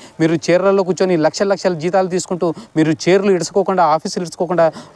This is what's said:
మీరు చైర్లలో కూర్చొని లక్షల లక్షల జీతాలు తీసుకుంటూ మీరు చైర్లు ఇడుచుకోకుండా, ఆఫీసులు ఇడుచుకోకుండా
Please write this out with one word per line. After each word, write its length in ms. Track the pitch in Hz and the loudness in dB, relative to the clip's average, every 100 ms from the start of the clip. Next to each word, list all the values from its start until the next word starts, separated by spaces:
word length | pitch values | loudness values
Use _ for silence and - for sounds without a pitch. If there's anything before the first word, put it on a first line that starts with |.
| - - | -6 -2
మీరు 140 | 160 | 0
చైర్లలో 500 | 165 - 175 190 196 | 0 0 2 2 2
కూర్చొని 340 | 180 175 190 175 | 0 0 0 2
లక్షల 300 | 151 - 196 | 0 0 -2
లక్షల 260 | 190 190 | 0 -2
జీతాలు 340 | 170 170 190 190 | -2 -2 0 0
తీసుకుంటూ 460 | 175 - 175 175 156 - 156 | -4 -4 -4 -4 -4 -6 -2
మీరు 140 | 156 | 0
చైర్లు 400 | 156 - 196 202 | 0 2 2 2
ఇడుచుకోకుండా, 520 | 185 160 202 190 190 | 0 0 -2 0 2
ఆఫీసులు 400 | 165 156 196 196 | 2 0 -2 -6
ఇడుచుకోకుండా 480 | 170 - 170 180 160 - - | -8 -6 -2 2 2 0 -6